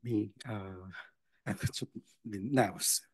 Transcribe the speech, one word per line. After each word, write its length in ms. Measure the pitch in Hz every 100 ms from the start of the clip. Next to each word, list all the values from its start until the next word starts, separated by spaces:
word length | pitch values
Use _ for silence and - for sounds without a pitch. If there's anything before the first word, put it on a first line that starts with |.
me. 280 | 117 110 104 - 123
Uh, 400 | 107 95 92 95 - -
<laughs> 380 | _ _ _ -
I'm 100 | 98
a 760 | - - - - - _ 117
bit 140 | 101
nervous, 580 | 110 131 104 85 - - -